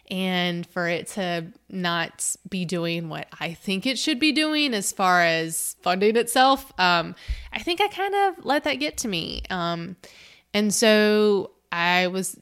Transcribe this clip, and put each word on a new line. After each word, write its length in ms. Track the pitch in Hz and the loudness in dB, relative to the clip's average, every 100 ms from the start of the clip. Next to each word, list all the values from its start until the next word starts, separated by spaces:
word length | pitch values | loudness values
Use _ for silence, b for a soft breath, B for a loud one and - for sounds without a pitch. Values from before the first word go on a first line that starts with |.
| - | -10
and 580 | 185 185 180 175 175 170 | -4 -2 0 -2 -4 -6
for 200 | 180 170 | -4 -4
it 180 | 170 - | -4 -6
to 380 | 214 180 170 170 - - | -6 -4 -4 -6 -14 -12
not 680 | 190 175 170 165 - - - - | -4 -2 -2 -4 -6 -8 -8 -8
be 160 | 185 170 | -6 -4
doing 420 | 175 170 170 165 | -2 -2 -4 -6
what 200 | 151 - - | -10 -12 -10
I 140 | 156 | -10
think 320 | 165 208 190 262 | -8 -4 -2 -2
it 120 | 247 | -2
should 220 | 302 254 | -2 0
be 120 | 311 | 2
doing 400 | 277 311 302 285 | 2 0 0 0
as 180 | 214 190 | 0 -4
far 320 | - 185 180 | 0 4 4
as 540 | 170 160 165 160 - - | 4 2 -2 -4 -8 -4
funding 360 | 180 185 208 226 | -2 2 4 4
itself, 560 | 233 254 262 269 - - | 2 4 4 4 -2 0
um, 380 | 180 170 170 180 B B B | 2 2 0 -8 B B B
I 60 | - | -8
think 200 | 330 349 | -4 -2
I 80 | 403 | -2
kind 260 | 370 392 | -2 -2
of 320 | 403 392 349 - | 0 0 0 -2
let 200 | 285 302 | 0 0
that 100 | 269 | -2
get 220 | 294 - | -4 -6
to 100 | 226 | -4
me. 360 | 170 - - - | -4 -6 -10 -8
Um, 460 | 185 170 170 170 180 B B B B B | -4 -4 -4 -8 -14 B B B B B
and 200 | 208 208 | 0 0
so 800 | 202 226 214 214 214 214 196 - _ _ | 4 6 6 6 4 4 2 0 _ _
I 360 | 170 175 180 180 | 0 2 4 2
was 300 | 190 185 - | -2 -6 -8